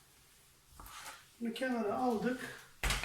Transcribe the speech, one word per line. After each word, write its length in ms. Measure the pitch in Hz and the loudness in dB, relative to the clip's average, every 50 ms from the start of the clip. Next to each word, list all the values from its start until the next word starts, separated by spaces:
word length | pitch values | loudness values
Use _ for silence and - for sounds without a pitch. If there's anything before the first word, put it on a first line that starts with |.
| - - - - - - - - - - - - - - - - - - - - - - - - - - - - | -20 -20 -20 -20 -20 -20 -20 -20 -20 -20 -20 -20 -20 -20 -20 -18 -16 -14 -14 -12 -12 -12 -14 -16 -18 -18 -10 -6
Bunu 140 | 233 226 226 | -4 -4 -2
kenara 420 | 240 262 254 240 233 214 196 - | 0 0 0 2 2 2 2 2
aldık. 640 | 269 262 247 226 185 185 240 262 - - - - - - - - - - - - - | 4 4 4 4 4 2 2 0 0 -4 -8 -10 -12 -16 -18 -8 0 0 2 2 2